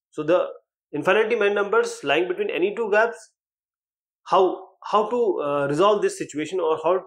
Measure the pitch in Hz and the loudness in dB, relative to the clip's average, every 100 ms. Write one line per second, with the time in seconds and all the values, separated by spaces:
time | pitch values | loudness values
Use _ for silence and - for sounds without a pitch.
0 | _ - 151 175 - - _ _ _ 147 | _ -8 0 2 0 -8 _ _ _ -4
1 | 160 202 220 233 202 202 202 220 233 - | 2 2 2 2 0 0 0 0 0 -4
2 | 139 147 180 180 - 147 190 202 220 202 | 0 0 0 -2 -4 -2 -2 -2 0 2
3 | 466 466 - _ _ _ _ _ _ _ | 2 -2 -18 _ _ _ _ _ _ _
4 | _ _ - 180 180 - - _ - 202 | _ _ 0 4 4 0 -12 _ -2 0
5 | 214 240 226 160 147 143 139 147 202 208 | 0 -2 -2 -2 -2 -2 -2 2 4 4
6 | 185 - 147 147 151 185 160 156 160 185 | 0 -4 -10 -8 -6 -2 0 0 0 0